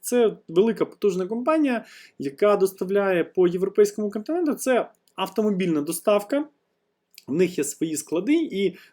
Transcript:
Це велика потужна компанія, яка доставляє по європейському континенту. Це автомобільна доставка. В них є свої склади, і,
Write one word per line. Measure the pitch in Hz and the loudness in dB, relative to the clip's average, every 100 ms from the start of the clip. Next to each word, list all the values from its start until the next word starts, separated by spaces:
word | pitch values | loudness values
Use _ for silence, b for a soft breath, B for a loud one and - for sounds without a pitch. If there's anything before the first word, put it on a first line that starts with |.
Це | - 247 226 175 _ | -2 2 2 0 _
велика | 165 226 220 170 | 2 2 2 -4
потужна | - 208 180 185 | 0 -2 -2 -4
компанія, | 226 254 320 285 240 B B B _ | -4 0 2 2 0 B B B _
яка | 139 139 208 202 | -10 0 2 4
доставляє | 190 190 185 196 196 180 | 2 -2 -2 0 2 0
по | 160 - 180 | 0 2 2
європейському | 180 196 196 208 202 208 | 2 -2 2 2 2 -6
континенту. | 214 214 330 330 | -6 -6 -2 -2
Це | 226 - 247 - _ _ - | -2 0 0 -2 _ _ -8
автомобільна | 185 202 214 190 185 156 | -6 0 0 0 0 -2
доставка. | 147 170 - 208 208 285 302 _ _ _ _ _ _ - - | -2 -4 0 0 0 -4 -4 _ _ _ _ _ _ -20 -6
В | |
них | 139 180 180 | 0 0 0
є | |
свої | - - 165 151 | -6 -4 -6 -6
склади, | - 160 202 | -6 -6 0
і, | 311 320 190 196 B B | 0 0 -2 -4 B B